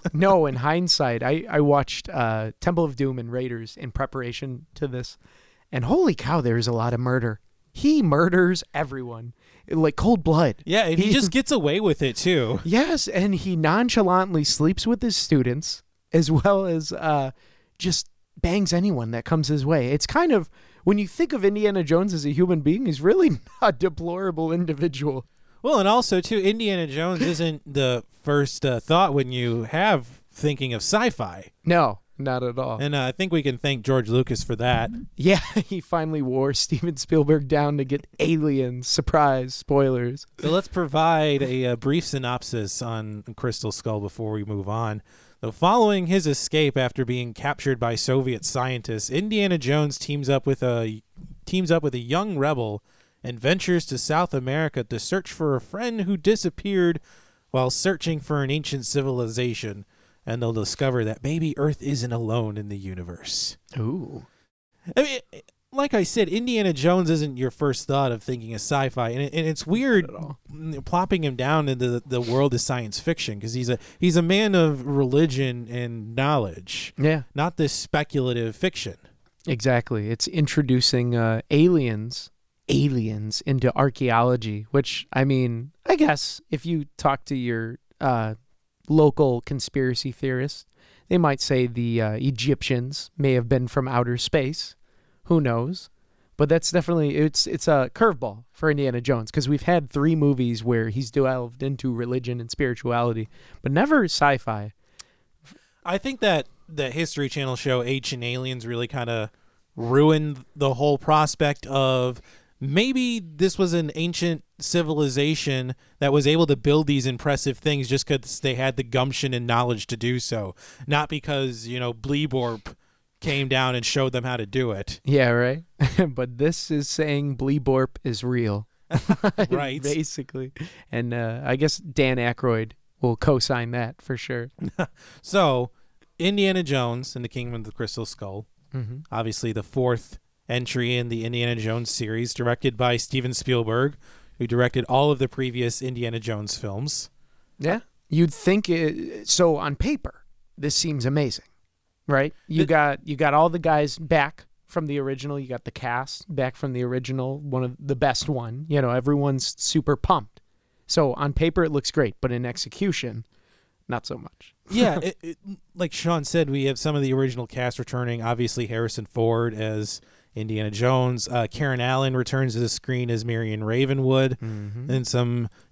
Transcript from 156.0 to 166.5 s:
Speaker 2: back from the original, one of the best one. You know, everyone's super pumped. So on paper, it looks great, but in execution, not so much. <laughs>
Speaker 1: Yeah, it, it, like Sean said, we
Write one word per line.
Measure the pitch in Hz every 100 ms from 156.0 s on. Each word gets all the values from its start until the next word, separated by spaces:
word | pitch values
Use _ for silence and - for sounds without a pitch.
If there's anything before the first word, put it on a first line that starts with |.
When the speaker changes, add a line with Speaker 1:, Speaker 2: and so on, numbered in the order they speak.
| 131 - -
Speaker 2:
back | 139 127 -
from | 139
the | 123
original, | 123 127 123 131 127 143
one | 147 127
of | 127 123
the | 143 131
best | 143 123 -
one. | 131 117 123 156
You | 147
know, | 127
everyone's | 127 131 143 143 135 - -
super | - 160 147 143
pumped. | - 165 104 - _ _ _ _ -
So | - 143
on | - 143
paper, | - 165 180
it | 160
looks | 143 -
great, | 156 117 -
but | 127
in | 120
execution, | 123 - - - 196 - 120 110 - _ _ _ _ _ -
not | 120 -
so | -
much. | - _ - _
<laughs> | -
Speaker 1:
Yeah, | 214 233 160
it, | 180 -
it, | 165 165 196 190 _
like | 180 175
Sean | - 170 165
said, | 139 170
we | 143